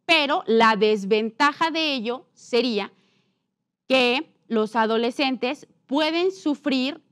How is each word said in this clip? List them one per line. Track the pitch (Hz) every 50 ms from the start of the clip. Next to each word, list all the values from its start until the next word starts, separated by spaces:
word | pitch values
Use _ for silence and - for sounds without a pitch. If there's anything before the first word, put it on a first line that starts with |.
| _
pero | - 226 214 190 185 196 370 -
la | - 220 226 226 220 220
desventaja | 202 214 214 214 214 190 190 220 214 220 226 220 - 294 285 285 - 330 330
de | 311 330 320 302 277
ello | 262 208 233 240 262 - _ _
sería | _ - - - 233 240 262 226 202 196 233 - _ _ _ _ _ _ _ _ _ _ _ _ _ _ _ _ _ _ -
que | 262 262 247 240 240 269 320 - _ _ _
los | - 226 220 214 208 -
adolescentes | 240 220 214 226 226 233 240 254 - 294 262 262 214 - 247 302 - - - _ _ _
pueden | - 262 294 311 311 320 339 359 381 381
sufrir | - - 311 285 - - 294 269 262 254 269 320 - _ _